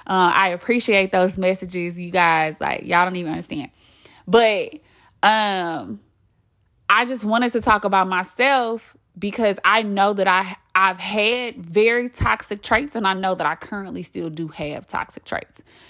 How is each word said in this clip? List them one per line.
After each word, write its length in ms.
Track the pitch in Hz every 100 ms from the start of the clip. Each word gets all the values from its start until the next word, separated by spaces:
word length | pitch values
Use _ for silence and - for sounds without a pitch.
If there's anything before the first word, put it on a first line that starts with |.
| -
Uh, 260 | 190 175
I 140 | - 190
appreciate 640 | 175 - 240 233 196 190
those 240 | 190 185 190
messages, 640 | 185 190 180 180 175 170
you 120 | 175
guys. 460 | 180 170 160 156 -
Like, 260 | 71 - -
y'all 180 | 175
don't 120 | 180 185
even 160 | 165
understand. 400 | 165 - 156 - _ _ _ - _ -
But, 500 | 220 226 202 131 - _ _ _ _
um, 800 | 202 220 208 185 170 151 104 104 _ _ _ _ _ _ _ _ -
I 160 | 214
just 220 | 247 254 208
wanted 260 | 226 247
to 80 | 233
talk 240 | 233 208
about 240 | 208 190 190
myself 880 | 185 185 - 262 269 233 226 - _ _ -
because 400 | 202 220 214 190 180
I 160 | 220
know 320 | 214 196 202
that 140 | 202 190
I, 280 | 185 190 - _
I've 240 | 185 190 180
had 580 | 190 208 214 247 240 -
very 520 | 170 190 226 240 247
toxic 540 | - 233 226 - 202
traits, 340 | - 226 285 220
and 100 | 196
I 60 |
know 220 | 190 190
that 120 | 180 151
I 80 |
currently 480 | 165 - 202 190 180
still 280 | 170 180 165
do 180 | 156 160
have 380 | - 151 147 -
toxic 400 | - 165 - -
traits. 340 | - - - - _ -